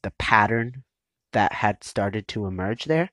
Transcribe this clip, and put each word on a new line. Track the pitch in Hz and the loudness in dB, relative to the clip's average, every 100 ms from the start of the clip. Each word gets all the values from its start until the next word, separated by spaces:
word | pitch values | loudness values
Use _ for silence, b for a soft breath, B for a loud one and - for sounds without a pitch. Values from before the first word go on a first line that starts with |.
the | 98 _ | -10 _
pattern | - 110 104 113 117 131 _ _ _ _ _ | 4 4 6 0 -2 -10 _ _ _ _ _
that | 110 98 | 0 0
had | - 107 104 | 2 -2 -2
started | - - 101 107 - | -6 -4 -2 -4 -8
to | 110 98 | -6 -6
emerge | 92 95 117 147 | -4 -4 -4 0
there? | 160 185 | 0 0